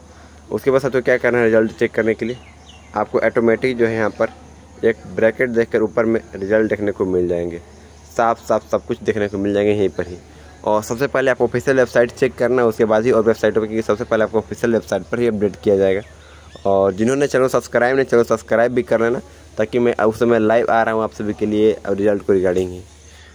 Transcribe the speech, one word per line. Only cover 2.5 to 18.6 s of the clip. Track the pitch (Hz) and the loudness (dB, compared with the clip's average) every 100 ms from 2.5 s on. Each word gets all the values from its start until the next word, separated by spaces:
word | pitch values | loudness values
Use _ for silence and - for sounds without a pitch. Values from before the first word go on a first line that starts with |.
| - - - - 107 | -20 -20 -20 -10 -6
आपको | 107 - | -2 0
automatic | 113 120 113 113 131 120 | 0 0 2 2 0 0
जो | 117 | 0
है | 110 | 0
यहाँ | 104 | -4
पर | - 113 - - - - - 113 | -2 -4 -4 -20 -20 -20 -2 -2
एक | 113 - 92 | -2 -6 0
bracket | 110 - 131 | 0 2 -2
देखकर | 117 113 117 | 0 0 0
ऊपर | 107 - 113 | 0 0 0
में | 113 - 98 | 0 -4 -10
रिजल्ट | 98 110 107 | -2 0 0
देखने | 101 104 | -2 -4
को | 98 95 | -2 -2
मिल | 90 87 | 0 0
जाएंगे, | 87 87 82 - - - - - - | -2 -4 -8 -16 -20 -20 -20 -12 -2
साफ | 117 117 - | 0 -2 -2
साफ | 110 - | -4 -2
सब | 107 - | -6 -4
कुछ | 117 | -6
देखने | 104 107 101 | -4 -2 -2
को | 101 | -2
मिल | 101 | -2
जाएंगे | 101 104 | 0 0
यहीं | 104 95 | 0 -2
पर | - 85 | -4 -10
ही। | 87 - - - - | -12 -18 -20 -20 -10
और | 110 107 | -2 -2
सबसे | 107 117 139 | -2 -6 -4
पहले | 135 131 | 0 0
आपको | 123 | 0
official | 120 123 127 135 | 0 0 0 2
website | 120 - 120 | 2 2 0
check | - 131 - | 0 -4 0
करना | 120 123 | 0 2
है, | 120 | 0
उसके | 107 110 | 2 2
बाद | 110 113 | 2 2
ही | |
और | 113 | 2
वेबसाइटों | 110 110 110 107 | 2 2 0 0
पर, | 107 | -2
क्योंकि | 110 | -4
सबसे | 110 104 | -2 -4
पहले | 120 113 | -2 0
आपको | 107 110 | 0 -2
official | 104 104 120 | -4 -4 -2
website | 110 - 101 | -2 -2 -6
पर | 90 117 | -6 -2
ही | 120 | -2
update | 107 101 90 | 0 -4 -2
किया | 110 98 | 0 2
जाएगा। | 98 95 - - - - - - 98 | 2 0 -6 -20 -20 -20 -20 -8 0
और | 98 98 | 2 2
जिन्होंने | 92 113 139 143 | 0 -2 0 0
channel | 131 131 | 0 0
subscribe | 123 - 120 120 135 | 0 -2 0 0 0
नहीं, | 131 | 2
channel | 120 | 2
subscribe | 113 113 - 110 | 2 -2 0 0